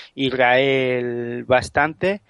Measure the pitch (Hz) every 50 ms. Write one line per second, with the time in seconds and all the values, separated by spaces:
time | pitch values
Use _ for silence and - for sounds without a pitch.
0 | - - _ - 139 131 123 131 127 123 123 127 135 139 135 135 131 127 127 123
1 | 123 120 120 120 120 120 120 123 120 113 127 127 110 - - 147 143 156 156 -
2 | - 185 202 208 - _